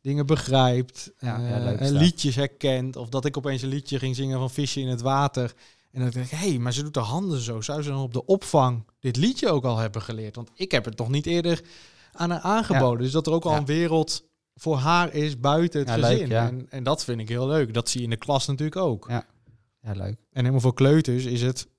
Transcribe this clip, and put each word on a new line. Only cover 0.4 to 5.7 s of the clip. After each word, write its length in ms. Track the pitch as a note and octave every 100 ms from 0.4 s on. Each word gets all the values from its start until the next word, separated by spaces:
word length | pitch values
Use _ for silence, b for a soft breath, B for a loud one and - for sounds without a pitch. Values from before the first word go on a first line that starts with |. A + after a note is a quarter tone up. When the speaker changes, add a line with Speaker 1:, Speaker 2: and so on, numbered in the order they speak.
| - C3 B2+ B2 B2+ - - _
Speaker 2:
Ja, 180 | B2 A2
Speaker 1:
eh, 60 | A#2+
Speaker 2:
ja, 80 | A#2+
leuk 220 | A#2+ G#2+
is 60 | C3+
Speaker 1:
en 60 |
Speaker 2:
dat. 100 | C#3+
Speaker 1:
liedjes 320 | E3+ - C#3+
herkent. 600 | B2 C#3 - C#3 C3 C3 C3
Of 120 | A#2
dat 160 | C3+
ik 120 | C#3+ C#3
opeens 260 | C#3 C3+
een 60 | C3+
liedje 300 | C#3 - C3+
ging 160 | C3 B2+
zingen 220 | C3+ C3
van 120 | C3
Visje 300 | - C#3 -
in 80 | C3
het 120 | B2
Water. 540 | B2 C3+ C#3 - A#2+ - b